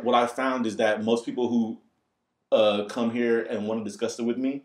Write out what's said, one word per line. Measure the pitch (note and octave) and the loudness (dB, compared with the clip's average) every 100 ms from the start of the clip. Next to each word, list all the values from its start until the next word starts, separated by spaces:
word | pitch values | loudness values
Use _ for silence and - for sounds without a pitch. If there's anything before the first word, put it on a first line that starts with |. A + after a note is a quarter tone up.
what | A2+ | 4
I | A#2+ A#2+ | 4 2
found | - C3 B2+ A2+ | 0 -2 -2 -2
is | G2+ | 0
that | A2 G#2+ | 2 2
most | A2 A#2 - | 2 0 0
people | B2+ A#2+ | -4 0
who, | A#2+ A2 A2+ _ _ _ _ _ _ _ | 0 0 -4 _ _ _ _ _ _ _
uh, | D3 G#2+ G#2 G#2 | 4 4 2 -2
come | - A#2 | -2 -2
here | A#2 A#2 A#2 | 0 2 0
and | - A2+ G#2 | 0 -4 -4
wanna | A2+ | -4
discuss | G#2 - A2+ - | -6 -6 -6 -4
it | |
with | A#2 A#2+ | -2 -2
me, | C3 C#3 | -2 -4